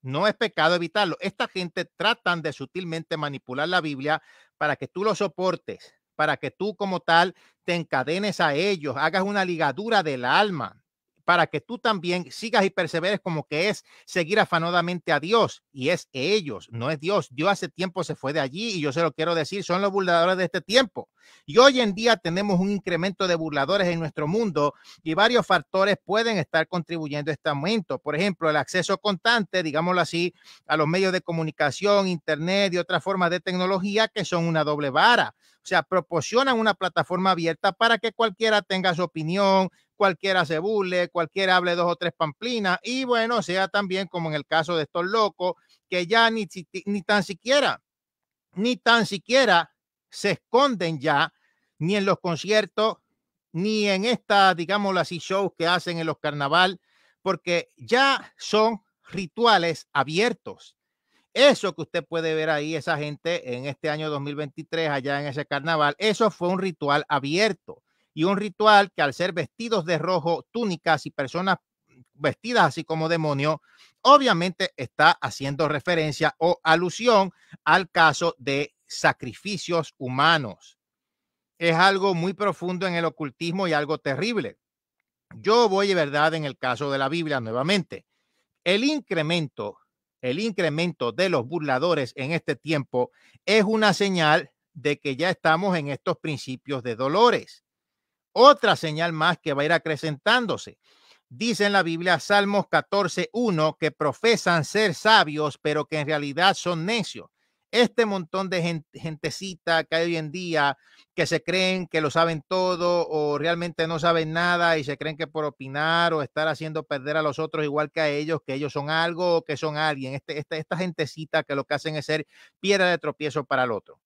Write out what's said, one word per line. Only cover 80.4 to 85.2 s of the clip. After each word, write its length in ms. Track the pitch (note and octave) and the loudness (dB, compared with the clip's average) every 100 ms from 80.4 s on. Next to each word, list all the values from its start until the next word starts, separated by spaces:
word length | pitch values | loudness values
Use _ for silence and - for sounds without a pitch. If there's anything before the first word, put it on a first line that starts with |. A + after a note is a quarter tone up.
| B2 F#2 - _ _ _ _ _ _ _ _ _ | -2 -12 -20 _ _ _ _ _ _ _ _ _
Es 160 | E3+ E3 | 0 4
algo 360 | F#3+ G3 G3 | 4 4 0
muy 200 | F3 F3 | 0 -2
profundo 520 | F#3+ G3+ E3+ F3 F#3 F#3 | -2 -4 -2 -6 -4 -2
en 100 | E3+ | -2
el 100 | E3 | -2
ocultismo 640 | - D3 _ E3 F3+ F#3 | -4 -10 _ -6 -2 0
y 20 | |
algo 260 | D3+ D3 D3+ | 0 0 -4
terrible. 580 | D3 C3+ G3+ A3 A2+ - _ _ _ _ _ _ | -4 -2 -2 -2 -6 -12 _ _ _ _ _ _